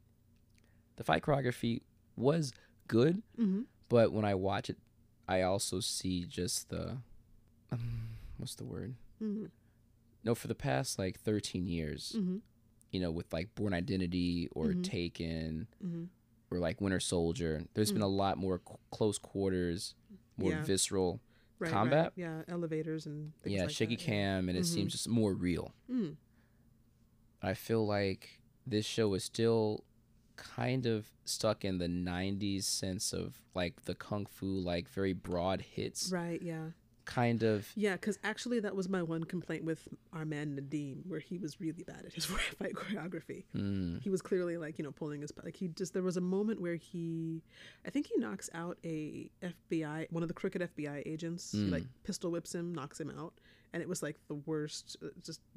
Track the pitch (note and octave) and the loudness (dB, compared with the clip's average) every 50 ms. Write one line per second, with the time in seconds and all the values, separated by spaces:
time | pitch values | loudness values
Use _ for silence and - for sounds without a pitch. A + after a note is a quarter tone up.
0 | - - _ _ _ _ - - _ _ - - - - - - _ _ _ - | -18 -20 _ _ _ _ -20 -20 _ _ -20 -20 -20 -20 -20 -20 _ _ _ -4
1 | - - D#3 - - - C#3+ C#3 C3 B2 A#2+ - - A#2 A#2 - - _ _ _ | 2 2 2 4 4 4 2 4 2 2 0 2 0 0 0 0 -4 _ _ _
2 | _ _ - - A2+ C#3 D#3 E3+ D3+ B2+ - - - - _ _ - - A2+ A2 | _ _ -4 2 4 4 4 4 2 -2 -4 -10 -18 -20 _ _ -2 4 6 8
3 | B2+ D#3+ F3 G#3 - _ - - A#3 F#3+ F#3+ G3+ C4 - _ - - - A#2+ A#2+ | 8 8 6 2 -2 _ -2 2 2 4 4 2 0 -4 _ -18 0 6 8 8
4 | A2+ F2+ C#2+ G#2+ G#2+ G2+ G2+ F#2 F#2+ F#2+ G2 G#2+ - - - - - _ _ - | 8 8 6 4 4 4 4 4 4 2 2 0 0 -2 -6 -8 -10 _ _ -20
5 | - - _ _ - - F#2+ F#2 F#2 F2+ F#2+ G2+ - - - F#2 - - - - | -20 -20 _ _ -2 2 4 6 6 6 4 2 2 0 0 0 0 -2 -2 -2
6 | - F#2 F2+ F2 F2 E2+ - F2 F2 F2 - - - - E2+ E2+ E2+ E2+ F#2+ C#3 | 0 0 0 0 0 -2 -2 -2 -2 0 0 -2 -4 -4 -4 -4 -4 -4 -6 -8
7 | A#2+ - - - - - - - - - - - - - C3 A#2 A#2 A#2+ A#2 A2+ | -10 -12 -16 -20 -20 -20 -20 -20 -20 -20 -20 -20 -10 -6 -4 -4 -2 -2 -4 -4
8 | A2+ A2+ A2 - - - - - - - - - A#2 A#2+ A2 G2 F#2 G#2+ B2+ A#2+ | -4 -6 -8 -10 -12 -12 -10 -10 -10 -10 -8 -10 -8 -8 -6 -6 -6 -8 -8 -12
9 | - - - - A3 G#3+ G3+ A3 G3+ - - _ _ _ _ _ _ _ _ _ | -14 -18 -10 -6 -4 -4 -4 -4 -6 -8 -12 _ _ _ _ _ _ _ _ _
10 | _ _ - - - A2+ A#2+ - - A2 A2+ - - C#3 C3 C3+ C3 - - - | _ _ -20 -4 0 0 0 2 0 -4 -4 -2 0 2 2 2 0 0 -2 0
11 | F#2+ F#2 - - - A2+ G#2+ G#2 - - - F#2 F2+ F#2 E2+ E2 D#2+ D2+ D2 C#2+ | 0 -2 -2 -2 0 2 2 2 2 0 -2 0 0 0 0 0 0 -2 -4 -4
12 | - - - A3+ F#3+ F3+ F3+ G#3+ - - - _ _ _ _ - - _ - F#2+ | -6 -4 -2 0 0 0 0 -2 -6 -10 -20 _ _ _ _ -20 -10 _ -2 0
13 | F2+ E2+ D#2+ E2 - - - E2 E2 - - - G2+ G#2 F#2 F2 F2+ - F#2+ F#2+ | 0 0 0 -2 -4 -2 -2 -2 -2 -4 -4 -2 0 2 2 2 2 2 2 2
14 | F#2 E2+ F2 F2+ F2 F2 F2 F2 E2+ - - - - - F3+ F3+ F3+ F#3 - F#2 | 2 2 2 2 2 2 2 2 0 -2 -2 0 2 2 2 2 0 -2 -2 -2
15 | F2 E2+ - - E2+ E2 E2 D#2+ D#2+ D#2+ D#2+ D#2+ F2 - - - - F3 E3+ E3+ | -2 -2 -2 -4 -4 -2 -2 -2 -2 -2 -4 -4 -6 -8 -10 -8 -6 -4 -4 -4
16 | E3+ F3 - _ _ _ _ - _ - - F2 E2+ E2 - - G2+ G2 F#2+ F2 | -6 -8 -12 _ _ _ _ -20 _ -4 -2 0 0 0 0 0 2 2 2 2
17 | - - - F2 E2+ E2 E2+ B2 E2+ D#2+ D#2 D2+ E2 - - G#2+ G#2+ G#2 G2+ G#2+ | 2 2 2 2 2 2 2 2 0 0 0 0 -4 -2 0 2 2 4 4 2
18 | G#2 G2 G2 G2 G2 G2 F2 - F#2+ F#2+ F#2 F2 - - - - _ _ - - | 2 4 4 4 4 2 2 2 0 0 0 -2 -4 -8 -18 -20 _ _ -2 2
19 | A#2 G#2+ G2+ - - - - G2+ G2 F#2+ F#2+ F2+ F2+ F2 E2+ G2 - - - - | 2 2 2 0 -4 -6 -2 0 2 2 4 4 2 2 0 -2 -4 -8 -10 -14
20 | - - G3+ - - _ _ - - F2+ - D#3 D#3 F3 - - - - G2 F#2+ | -20 -20 -20 -20 -20 _ _ 0 2 2 2 2 2 4 4 4 4 4 4 4
21 | F#2+ F2 E2+ A2+ - _ _ - - - - - F#3+ E3 D#3+ G2+ - - C#3 D#3 | 4 4 2 -2 -6 _ _ -20 -20 -18 -8 -4 -2 2 2 4 4 6 6 6
22 | E3 - - F#3 F3 E3 D#3+ D#3+ D#3 - F3 F3 E3+ D#3+ D#3+ D#3 D#3 D#3+ D#3 D#3+ | 4 4 0 -4 -6 -6 -6 -6 -6 -6 -4 -2 -2 0 0 -2 -2 -2 -4 -4
23 | D3+ D#3 D3 D3+ D3+ D3+ - - - - G2 G2 F2+ - - - A2+ G#2+ A#2+ A2 | -6 -6 -8 -8 -8 -10 -12 -8 -4 -2 0 0 0 0 0 2 0 2 0 0
24 | - - G#2+ G#2 G2+ G2 F#2+ F#2+ F#2 F2+ F2+ F#2 F3+ E3+ E3+ E3+ G2 - B2 - | 0 0 2 2 2 2 2 2 2 2 2 2 2 2 2 0 0 0 -2 -2
25 | - - A#2 A#2 A2 G2+ F#2 G2+ F2+ F2+ E2 D#2+ - - - _ _ - B3 B3+ | 0 2 4 4 4 4 2 2 2 2 2 2 0 -4 -10 _ _ -4 -2 -2
26 | G3+ D3+ D#3 - _ _ _ _ _ _ _ _ _ - - _ _ _ _ _ | -2 -2 -4 -10 _ _ _ _ _ _ _ _ _ -20 -20 _ _ _ _ _
27 | _ _ _ _ - _ _ _ - F#2+ F#2 - - - A2+ A2+ A2 G#2 G#2 G2+ | _ _ _ _ -20 _ _ _ -2 -2 -2 -2 -2 0 2 2 2 2 2 2
28 | G2+ G2 F#2+ - - - - - - _ _ _ - C3 G#2+ G#2+ G#2+ - - - | 2 2 0 -2 -6 -16 -20 -20 -20 _ _ _ -4 0 0 2 2 2 2 4
29 | A2+ G#2 G2 F#2 - - - - A2+ A2+ A2+ A2+ A2 G#2+ G#2+ - - _ _ _ | 4 4 4 2 0 -2 0 4 6 6 6 6 4 2 0 -2 -6 _ _ _
30 | _ _ - - _ - - - - - - - A#2+ B2 B2+ C3 B2 A#2 A2+ G#2+ | _ _ -20 -20 _ -20 -20 -18 -18 -10 -6 -2 0 0 2 2 2 2 2 2
31 | G#2+ - - _ - - - - - A2 G#2 - - G2 F#2 F2+ F2 E2+ F2 F2+ | 0 -6 -14 _ -6 -6 -2 2 2 2 2 2 0 0 0 2 2 2 0 0
32 | F2+ F2+ F2 F2+ F#2+ G2 G2 F#2+ G#2 G2+ G2 F#2+ G2+ - - - - F#2+ F#2 F2+ | 0 0 0 0 0 0 0 0 0 0 0 0 0 -2 -2 -2 -2 -2 -2 -2
33 | - - - F2+ F2 G2 - - - _ - F#2 F2+ F2 - - - - F2 - | -2 -2 -2 -2 -4 -4 -8 -12 -16 _ -4 -2 -2 -2 -2 -6 -6 -8 -6 -6
34 | - - G#2+ G#2 G2 - - - - F#2+ F#2+ G2 F2+ F2 F2 F2 F2 - - F#2+ | -6 -4 -4 -4 -4 -6 -8 -6 -4 -2 0 0 0 0 0 0 -2 -2 -2 0
35 | G2 F#2+ F#2 F2 - - F2 F2 E2+ F#2 F#2+ - - - - - G#2+ - - - | 2 2 0 0 -2 -2 0 0 2 2 2 0 -2 -6 -6 -4 -4 -4 -4 -4
36 | - F3+ F#3 F3 E3+ E3+ E3+ - - E3+ D#3+ D#3+ D#3+ D#3+ E3 - _ _ _ _ | -4 -2 -2 -2 -2 -2 -4 -4 -4 -4 -6 -6 -6 -8 -10 -14 _ _ _ _
37 | _ - - C3 A#2+ A#2+ A#2 A2 A2+ A2+ G#2+ G#2 G2+ - - G#3+ G#3 G#3 F3+ E3+ | _ -2 2 4 4 4 4 4 4 4 4 4 0 -2 -2 0 2 2 2 0
38 | - G#3+ F#3+ - - G3+ A3 - - A#3+ B3 A#3 G3+ G3+ F#3+ G3 F#3 F3+ F#3+ F#3 | 0 -2 -2 -2 -2 -4 -4 -4 -2 0 0 0 0 0 -2 -2 0 0 0 0
39 | E3+ D#3+ E3 E3 E3 - - F3 - - D#3+ D#3 D#3+ D#3+ D#3+ D#3 - - - - | 2 0 0 -2 -2 -2 -4 -4 -2 -2 -4 -2 0 -2 -2 -2 -6 -10 -16 -16
40 | - - - D#3+ D#3 D#3 D3+ D3 D3+ D3+ C#3 C#3 C#3 C3+ D3+ D3+ D3 C#3 C3 D3 | -14 -12 -8 -6 -4 -4 -2 -2 -2 -2 -4 -4 -4 -4 -4 -4 -4 -4 -6 -8
41 | D3+ F#3 F3 D#3 - - F#3 F3 F#3 D3+ D3 - D#3+ D#3+ D#3 E3+ E3+ - - - | -8 -6 -6 -6 -6 -6 -6 -6 -6 -6 -6 -4 -4 -4 -4 -6 -8 -12 -14 -14
42 | - F3+ - F3 D#3 - F#3+ - - - - - - F#3 - - - - G#3 - | -14 -12 -8 -6 -4 -2 0 0 0 -2 -2 -4 -4 -4 -4 -4 -4 -4 -4 -4
43 | D3+ - E3+ D#3+ - - C#3 - - - - - G2+ G2+ G2 G2 F#2 F2 E2+ - | -4 -4 -6 -6 -6 -8 -10 -10 -10 -6 -4 -2 0 0 2 0 0 0 -2 -2
44 | - G3+ F#3+ F#3 - - G3 F#3 F3+ F3 E3+ E3+ D#3+ D3+ D#3 - D#3 C#3 C3+ - | 0 0 0 0 0 0 0 0 0 0 -2 -4 -4 -6 -6 -6 -8 -8 -8 -6
45 | E3 D3+ D3 C#3+ D3 D3 - - - E3+ - - F#3+ F3+ D#3+ - F#3+ E3+ - G3 | -6 -6 -6 -6 -8 -8 -10 -10 -10 -12 -8 -6 -6 -6 -4 -4 -4 -4 -2 0
46 | F3+ F#3 E3 F#3 F3+ F3+ F#3+ G3 G#3+ A3 A3 G#3 F3+ F3 E3+ E3 - - - F3 | 0 0 0 0 0 2 2 2 2 0 0 -2 -2 -2 -4 -4 -6 -8 -8 -6
47 | E3 E3 E3 E3 E3 E3 E3 E3 - - - - - - - - - - - C#4 | -4 -4 -2 -2 -4 -4 -6 -6 -10 -14 -20 -20 -20 -20 -20 -16 -10 -4 -2 -2
48 | D4 - A#4 - A#3 A3 G3+ F#3+ - - - E3 E3+ F3 - - - E3+ D#3+ D#3 | 0 0 0 0 0 0 -2 -6 -8 -8 -8 -6 -6 -6 -6 -6 -6 -4 -4 -4
49 | D3+ D3+ - - - - - _ - F3 E3+ - _ - E3+ D#3+ D#3 D3 D3+ D#3+ | -4 -6 -8 -10 -10 -12 -12 _ -8 -8 -8 -10 _ -2 -2 0 0 -2 -2 -4
50 | D#3+ - E3 E3 E3+ E3 E3+ - - F#3+ - F#3+ F3+ E3+ - - D3 D3 C#3+ C#3+ | -4 -4 -2 -2 -2 -2 -2 -2 -2 -2 -2 -2 -4 -4 -4 -4 -6 -4 -4 -6
51 | - - D#3+ D#3 E3+ E3 E3+ F3+ - - - G#2 - F#3+ - - - B2 - - | -6 -6 -6 -4 -4 -4 -6 -6 -6 -2 0 2 2 2 2 0 -2 -4 -10 -10
52 | - - F#3 - - F3 E3+ E3+ E3 - - F3 E3+ F3 F3 D#3 C3+ D3+ - - | -6 -6 -4 -2 -2 -2 -2 -2 -4 -4 -4 -4 -4 -4 -4 -4 -6 -6 -8 -8
53 | D#3 C#3 C#3+ C#3 D3+ F3 - _ - - - - - _ - E3+ D#3 D#3+ F3+ - | -8 -8 -8 -8 -10 -12 -12 _ -20 -20 -20 -20 -14 _ -6 -6 -4 -4 -4 -4
54 | - D3 D3+ - _ - D#3 D3 D3 D#3+ D#3+ D3+ D3+ D3+ - - - - - - | -4 -6 -6 -8 _ -8 -8 -6 -4 -2 -2 -2 -2 -2 -6 -8 -10 -12 -12 -12
55 | E3 D3+ - - - - D#3 - _ _ - | -10 -12 -12 -12 -12 -12 -12 -12 _ _ -18